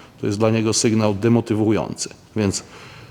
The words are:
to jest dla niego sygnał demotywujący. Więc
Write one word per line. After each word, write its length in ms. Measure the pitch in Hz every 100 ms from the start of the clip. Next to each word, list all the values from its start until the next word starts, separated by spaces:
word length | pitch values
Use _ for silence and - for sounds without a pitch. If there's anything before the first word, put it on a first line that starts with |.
| - -
to 60 | 110
jest 120 | 104
dla 120 | 110
niego 220 | 113 110
sygnał 420 | 107 123 110 107
demotywujący. 960 | 98 117 117 - 107 107 98 60 - - - - 107
Więc 280 | 98 - - - - - -